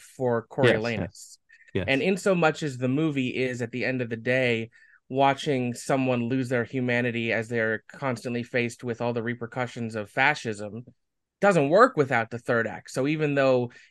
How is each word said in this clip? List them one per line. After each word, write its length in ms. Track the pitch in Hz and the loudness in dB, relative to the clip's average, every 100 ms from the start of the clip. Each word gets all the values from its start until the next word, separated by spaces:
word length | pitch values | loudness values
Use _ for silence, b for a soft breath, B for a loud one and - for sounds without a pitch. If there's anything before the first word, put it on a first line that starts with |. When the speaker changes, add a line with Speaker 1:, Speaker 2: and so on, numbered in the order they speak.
| - - | -10 -4
Speaker 1:
for 300 | 123 117 - | 0 0 -2
Coriolanus. 520 | - 123 110 117 107 | 2 4 4 2 -2
Speaker 2:
Yes, 0 | |
yes. 380 | 87 - - - _ b b | -4 -8 -20 -20 _ b b
Yes. 120 | 98 87 | -4 0
Speaker 1:
And 140 | 135 | 2
in 140 | 175 196 | 2 0
so 180 | 208 180 | 0 2
much 260 | 160 156 | 2 0
as 160 | 156 123 | -6 -4
the 100 | 127 | -2
movie 420 | 139 160 139 127 | 0 0 0 -2
is, 320 | - 127 123 | -2 -4 -4
at 100 | 117 | -6
the 120 | 123 | -4
end 180 | 113 131 | -4 -2
of 80 | 117 | -4
the 60 | 113 | -4
day, 540 | 113 127 127 113 113 b b b _ | 0 2 2 0 -4 b b b _
watching 640 | 131 139 135 156 131 123 | 2 4 4 0 0 -2
someone 560 | 120 - 139 127 123 117 | -6 -2 0 2 0 0
lose 200 | 131 123 | -2 -2
their 140 | 123 | -2
humanity 680 | 113 131 123 120 123 117 117 | -2 -4 0 0 0 -2 -2
as 160 | 107 110 | -2 -2
they're 340 | 120 110 110 _ | -2 0 -2 _
constantly 560 | - 135 117 127 120 | -8 -4 -4 -4 -6
faced 400 | 120 127 120 - | -4 -2 -2 -4
with 180 | 123 117 | -8 -4
all 100 | 120 | -2
the 120 | 120 | -2
repercussions 720 | 113 120 117 131 123 127 117 110 | -4 -6 -8 -6 -6 -6 -6 -6
of 140 | 101 | -6
fascism 760 | - 135 143 117 101 104 110 123 _ _ _ _ - | 2 2 2 -4 -8 -8 -12 -16 _ _ _ _ 0
doesn't 280 | 202 175 139 | 4 4 6
work 280 | 185 254 160 | 6 6 4
without 320 | 131 120 113 | 2 2 0
the 80 | 117 | -6
third 280 | - 120 110 | 0 0 0
act. 240 | 85 - | -4 -8
So 140 | 139 139 | -2 -2
even 280 | 156 151 139 | 0 0 2
though 360 | 135 127 120 B B | 4 4 0 B B